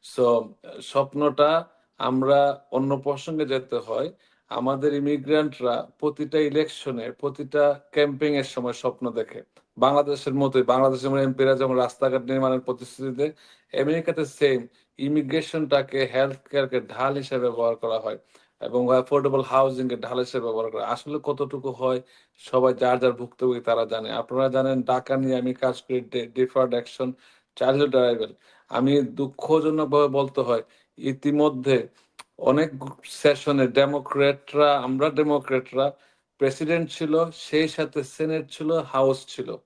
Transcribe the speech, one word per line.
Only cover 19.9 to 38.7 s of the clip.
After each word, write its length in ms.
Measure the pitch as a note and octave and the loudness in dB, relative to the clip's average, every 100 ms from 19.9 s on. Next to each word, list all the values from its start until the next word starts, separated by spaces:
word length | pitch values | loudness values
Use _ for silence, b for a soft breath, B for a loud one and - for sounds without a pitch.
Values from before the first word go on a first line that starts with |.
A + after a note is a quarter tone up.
এর 80 | A#2+ | -6
ঢাল 200 | A#2 B2+ | -6 -4
হিসেবে 240 | B2 C3 | -4 -4
ব্যবহার 280 | A#2 A2 A2+ | -4 -4 -4
করা। 160 | A2 G#2+ | -4 -6
আসলে 320 | A#2 D3 D3 | -6 -6 -8
কতটুকু 480 | D3 C#3 C#3 C#3 C3+ | -6 -4 -6 -6 -8
হয়, 300 | A#2+ C3 B2+ B2+ b b _ | -2 -2 -2 -6 b b _
সবাই 360 | - B2+ C3 | -2 2 4
যার 260 | B2+ B2+ B2+ | 4 2 4
যার 120 | B2+ | 2
ভুক্তভোগী 480 | A#2+ B2 _ B2+ B2 | 0 -10 _ 0 0
তারা 260 | B2 A#2 A2 | 0 0 0
জানে। 260 | A2+ A2 | -4 -4
আপনারা 380 | A2+ A#2 B2+ C3+ | -6 -4 0 2
জানেন, 320 | C3 C3 C3 | 2 2 0
ঢাকা 360 | A#2+ B2+ - C3+ | 0 -2 0 -2
নিয়ে 200 | C3 B2+ | 0 0
আমি 160 | B2+ | -2
কাজ 280 | B2+ C3 A#2 | -2 -2 -2
করি, 200 | - B2+ | -4 -6
ডে-, 280 | A#2 B2 A#2 | -4 -8 -6
ডিফার্ড 420 | B2 B2+ C3+ B2+ | -2 0 2 0
অ্যাকশন, 420 | A#2+ A#2+ - B2+ B2+ b b b - | 0 -4 -6 -6 -6 b b b -2
চাইল্ডহুড 400 | B2+ C3+ D3 C3 | 2 4 4 4
অ্যারাইভাল। 380 | B2 A#2 G#2+ - b b b | 4 0 -4 -10 b b b
আমি 320 | A#2 C3 C#3+ | 0 4 4
দুঃখজনকভাবে 1080 | B2 - C3+ - - D#3+ D#3 D#3 D3 D3 C#3+ | 2 -4 -6 -6 2 2 2 0 2 2 4
বলতে 340 | C#3 C3+ C3+ | 2 0 -2
হয়, 220 | B2 A#2 - b b - | 0 -2 -2 b b -8
ইতিমধ্যে 880 | C3+ C3+ D3 D3 D3+ C3 C3+ B2+ - b b - - - | -6 -2 -2 2 2 2 0 0 0 b b -20 -20 -2
অনেক 320 | - C#3 D#3+ C3+ C#3 - | 2 2 0 -4 -14 -14
সেশনে 640 | - - D3 C#3+ - C#3 B2+ | -18 2 2 2 0 2 4
ডেমোক্র্যাটরা, 1120 | A#2+ C#3 C#3+ C3+ C#3+ C#3+ C#3 - D3 D3 C#3+ | 4 2 0 -4 2 2 0 -4 2 4 4
আমরা 320 | B2+ C3 D3+ | 0 0 0
ডেমোক্র্যাটরা 840 | D3+ D3+ D3 C#3 C3 B2+ C3 C#3+ - b b b _ | 2 2 0 0 -2 -2 -2 -2 -4 b b b _
প্রেসিডেন্ট 520 | C#3 C3 D#3 E3+ D#3+ | -2 0 -2 -2 -2
ছিল, 340 | - D#3 D#3 E3 | -6 0 2 0
সেই 360 | - - D3+ D#3+ | -4 -2 0 0
সাথে 360 | D#3 D3+ D3+ | -2 -4 -4
সেনেট 460 | C3+ - D#3 D#3+ - | -8 -6 -4 -4 -6
ছিল, 220 | - D#3 | -8 -2